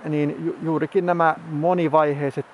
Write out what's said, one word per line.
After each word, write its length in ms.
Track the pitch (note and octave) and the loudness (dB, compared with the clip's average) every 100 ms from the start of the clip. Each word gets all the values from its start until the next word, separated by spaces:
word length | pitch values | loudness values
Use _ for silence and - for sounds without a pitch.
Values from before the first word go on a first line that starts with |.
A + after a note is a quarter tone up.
| D#3 | -2
niin 300 | D3+ D3 - E3 | -2 -2 -2 -6
ju-, 100 | - | -6
juurikin 440 | D#3+ D#3 D#3 G3 F3 | -4 -2 0 0 2
nämä 300 | F3 E3 D#3 E3 | 2 2 0 -4
monivaiheiset 960 | D3 E3 F3+ D#3+ D#3 D3+ C#3+ C#3+ C3+ - | -2 0 2 2 4 2 0 -4 -4 -8